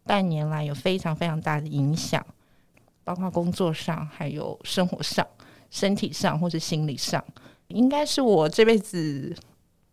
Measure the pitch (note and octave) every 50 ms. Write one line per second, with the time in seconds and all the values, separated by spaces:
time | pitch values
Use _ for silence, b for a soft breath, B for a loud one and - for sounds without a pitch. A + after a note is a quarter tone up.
0 | - - G#3 G3+ F#3+ F3 D#3+ D3+ D3+ D#3 D#3 D3+ D3+ D3 C#3+ B2+ - F#3+ F#3 F#3+
1 | - E3 D#3 - F3 E3+ D#3 D#3+ - D#3+ D3+ D3 D3+ D3+ D3 C#3+ C#3 C#3+ D#3 -
2 | - - D3+ C#3+ - - b b b b b b b b b b _ _ _ _
3 | - - F3+ F3 F#3+ F3+ - F3 E3+ F3 F3 - F#3+ E3 D#3 - - - D#3+ D#3+
4 | D#3 D3+ - - D#3+ C#3+ D3 D3+ - - - - - - - F#3+ F#3 F3+ F3 -
5 | D#3 - - F#3+ - - B B B B B B B B - - G3 G3 G3+ G3+
6 | G3+ C#3+ D3 - G3 F3 D3 D3+ F3 F3 D#3+ D#3+ - - E3 D3+ D#3 D3+ B2+ -
7 | - - E3+ - - - B B B B B B B - F3+ G3+ B3 C4 C#4+ D4
8 | D4+ D4 - D4 C4 A#3 G3 D#3+ D#3 D#3 - - A3 A3 A3+ G#3 G#3 - - F3
9 | D#3 D3+ C#3 C#3 C#3+ E3 E3 - - - _ _ _ _ _ _ _ _